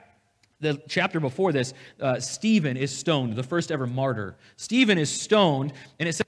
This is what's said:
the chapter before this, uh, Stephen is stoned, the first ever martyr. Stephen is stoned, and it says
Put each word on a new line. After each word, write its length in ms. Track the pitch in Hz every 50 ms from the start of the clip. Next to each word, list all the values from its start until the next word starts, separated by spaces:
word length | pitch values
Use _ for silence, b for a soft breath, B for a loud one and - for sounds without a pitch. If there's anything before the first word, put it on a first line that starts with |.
| - _ _ _ _ _ _ _ _ _ _ _
the 240 | 147 156 143 143 - -
chapter 320 | - 185 175 - - 160
before 320 | 147 127 - 190 190 185
this, 200 | 147 135 - - B B B B B -
uh, 200 | 143 135 123 120
Stephen 560 | 127 - - - - 220 220 202 151 139 127
is 180 | 131 143 135 -
stoned, 400 | - - 170 156 139 127 117 107
the 80 | 123
first 300 | 127 131 175 170 165 -
ever 140 | 160 139 131
martyr. 500 | 123 127 131 135 135 117 107 101 92 b b b b b
Stephen 420 | - - - 226 254 262 214 196 165
is 100 | 151 -
stoned, 640 | - - - - 208 214 196 160 139 135 139 147 131 B B B B -
and 100 | 160 170
it 40 |
says 140 | - - 214